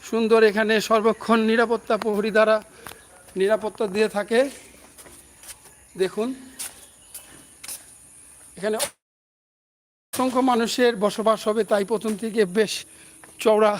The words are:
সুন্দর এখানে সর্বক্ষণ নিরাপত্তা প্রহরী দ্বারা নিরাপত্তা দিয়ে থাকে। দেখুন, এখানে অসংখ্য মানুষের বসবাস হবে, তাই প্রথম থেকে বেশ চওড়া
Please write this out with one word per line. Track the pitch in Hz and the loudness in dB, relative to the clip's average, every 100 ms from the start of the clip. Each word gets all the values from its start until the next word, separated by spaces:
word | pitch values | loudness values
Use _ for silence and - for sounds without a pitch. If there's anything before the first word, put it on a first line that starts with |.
| - | -4
সুন্দর | 226 220 226 220 | -2 4 4 4
এখানে | 202 214 220 - | 2 0 0 2
সর্বক্ষণ | 220 220 214 - 226 220 | 2 2 -2 0 2 2
নিরাপত্তা | 226 226 226 - 220 | 0 0 -2 -2 -4
প্রহরী | 220 208 214 208 | -2 -2 0 2
দ্বারা | 214 220 208 - - - - - - 185 | 2 2 -2 -20 -20 -20 -20 -20 -12 -2
নিরাপত্তা | 190 220 214 - 220 | 0 0 -2 -6 -4
দিয়ে | 190 214 202 | 0 -2 -2
থাকে। | 202 226 277 - - - - - - - - _ - - - - _ 175 | 0 0 0 -4 -20 -20 -20 -20 -20 -20 -20 _ -20 -20 -20 -20 _ -4
দেখুন, | 185 214 233 262 - - - - - _ _ - - - - - - - - - - - - - - - | -4 -2 -6 -6 -16 -16 -16 -16 -20 _ _ -20 -20 -20 -20 -20 -18 -18 -20 -20 -20 -20 -20 -20 -20 -10
এখানে | 202 220 - _ _ _ _ _ _ _ _ _ _ _ _ | -6 -4 -6 _ _ _ _ _ _ _ _ _ _ _ _
অসংখ্য | - 254 247 262 | -4 -2 0 2
মানুষের | 233 226 - 247 226 | 2 0 2 0 2
বসবাস | 214 220 214 214 220 | -2 0 0 0 0
হবে, | 214 202 | -2 0
তাই | 208 190 | -2 0
প্রথম | 214 220 208 | -4 -4 -6
থেকে | 226 214 190 185 | -4 -2 0 2
বেশ | 208 - - - - - - - | 0 -2 -12 -20 -20 -20 -20 -2
চওড়া | 233 214 214 | 2 4 4